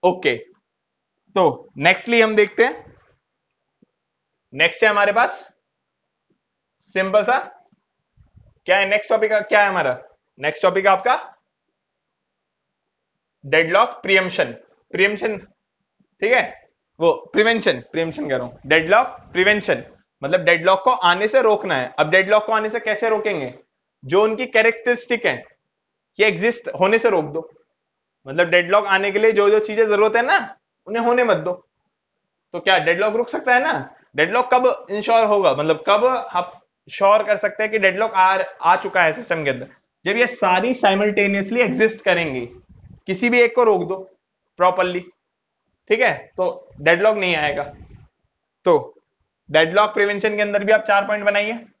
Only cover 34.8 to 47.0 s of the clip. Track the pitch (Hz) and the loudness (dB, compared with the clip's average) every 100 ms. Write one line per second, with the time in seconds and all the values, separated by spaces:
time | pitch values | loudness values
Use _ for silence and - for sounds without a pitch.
34.8 | - 208 208 226 220 208 180 131 156 160 | -8 -8 0 2 2 2 2 0 -2 -2
35.8 | - 208 247 254 - 180 175 - _ _ | 2 2 2 -2 -4 -6 -8 -12 _ _
36.8 | _ - 196 214 208 202 202 202 214 220 | _ 0 2 2 2 -2 -2 -4 -4 0
37.8 | 190 185 220 202 185 190 185 - 165 185 | 0 0 -4 2 2 2 -4 -4 0 0
38.8 | 196 185 165 156 233 165 147 127 123 _ | 0 0 0 0 -6 -4 -2 -6 -8 _
39.8 | _ _ 170 214 240 247 190 185 226 254 | _ _ -4 0 -2 0 0 0 0 0
40.8 | 202 196 208 202 202 196 196 233 220 254 | 2 2 0 0 0 -2 -4 -2 -2 2
41.8 | 220 220 - 175 165 127 120 - _ - | 0 0 -2 0 -2 -6 -10 -14 _ -20
42.8 | - - - 190 240 240 233 240 233 190 | -20 -20 -8 -4 0 2 2 4 2 2
43.8 | 170 190 190 _ _ _ _ _ 180 185 | -2 -8 -10 _ _ _ _ _ 0 2
44.8 | 180 180 180 _ _ _ _ _ _ _ | -2 -4 -10 _ _ _ _ _ _ _
45.8 | _ 226 247 143 - - 185 - - - | _ 0 2 -2 -10 -6 -6 -6 -16 -4
46.8 | 147 175 | 0 4